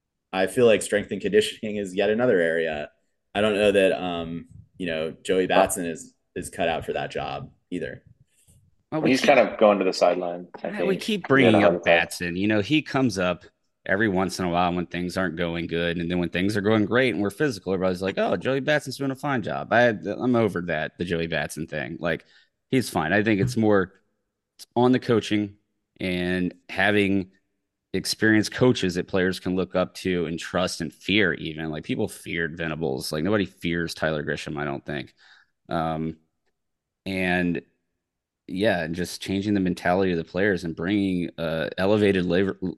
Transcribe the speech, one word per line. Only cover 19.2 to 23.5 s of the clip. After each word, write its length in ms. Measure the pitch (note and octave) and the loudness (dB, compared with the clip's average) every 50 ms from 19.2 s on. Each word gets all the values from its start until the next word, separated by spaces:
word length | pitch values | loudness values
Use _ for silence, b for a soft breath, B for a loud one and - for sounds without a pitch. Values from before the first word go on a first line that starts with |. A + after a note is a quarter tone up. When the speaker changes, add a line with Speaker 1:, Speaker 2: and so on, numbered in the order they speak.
| - D3 C3+ A#2+ F#2 | -4 -4 -4 -2 -4
Speaker 2:
job." 300 | - C#2 C#2 C#2+ - G#2 | -4 -6 -6 -2 2 4
I, 140 | A#2 B2 A#2+ | 4 6 4
I'm 480 | G#2+ F2 - F#2+ - - G#2 B2+ A#2+ | 4 0 -4 -6 -6 -2 0 2 2
over 260 | A#2 A2+ G2 F2+ F2 | 4 2 2 0 -2
that, 360 | F2 F2 D#2+ D2+ D2+ - - - | -4 -2 -2 -2 -2 -4 -6 -6
the 80 | F2 | -4
Joey 220 | F#2 F2 E2 E2+ E2 | -4 -2 -2 -2 -2
Batson 400 | E2 D2 D2 D#2 - D2+ D#2 - | -2 -4 -4 -4 -6 -8 -8 -8
thing. 300 | - D2+ C2+ A#1 E2 - | -6 -8 -8 -8 -8 -6
Like, 240 | - E2+ D#2+ - - b b b b b b b _ _ | -4 -4 -4 -4 -6 b b b b b b b _ _
he's 180 | C3 C3 A2 - | -2 0 0 0
fine. 220 | - F2 D#2 D#2 F#2+ | -2 -2 0 2 2
I 100 | G#2+ G2+ | 2 4
think 180 | A2+ A2 F#2+ | 4 2 2
it's 160 | A#2+ B2 | 2 0